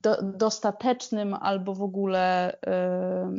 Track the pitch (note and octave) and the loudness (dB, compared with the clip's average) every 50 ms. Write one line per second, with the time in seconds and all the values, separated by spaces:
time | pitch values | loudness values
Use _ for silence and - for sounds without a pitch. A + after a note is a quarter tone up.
0 | - G#3+ G#3+ - F#3+ G3 F#3+ F#3+ A3 A3 A3 - - G#3 G3+ - - B3+ B3 B3 | 0 2 2 2 0 -2 -2 0 0 0 0 0 -2 -2 -2 0 0 0 0 0
1 | - - A3+ G#3+ G#3 G3+ G3 - - F#3+ G3 G3 F#3 G3 F#3+ F#3+ G3+ G3 F#3 G3 | -2 -4 -4 -2 -2 -2 -4 -2 -2 -2 -2 -2 -2 -4 -4 -4 -4 -4 -2 0
2 | G3 F#3+ F#3 F#3 F#3 F#3 F#3 F3+ F3+ F3+ - - - - F#3 F#3 F3+ F3+ F3+ F3+ | 0 2 2 2 4 4 4 2 2 0 -2 -4 -2 -2 0 2 2 0 0 0
3 | F#3 F#3 F#3 F#3 F#3 F#3 F#3 | 0 -2 -2 -2 -2 0 2